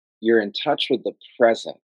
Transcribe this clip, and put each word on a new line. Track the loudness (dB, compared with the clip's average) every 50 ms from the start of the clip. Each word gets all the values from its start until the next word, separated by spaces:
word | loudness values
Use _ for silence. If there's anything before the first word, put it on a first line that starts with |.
| _ _ _ _
you're | 0 2 2 2
in | 2 0
touch | -6 -6 -4 -4 -2 -2 -2 -2
with | -4 -4 -4
the | -8 -10 _ -16 -20 _ 2
present | 2 2 2 0 -4 -10 -14 -14 _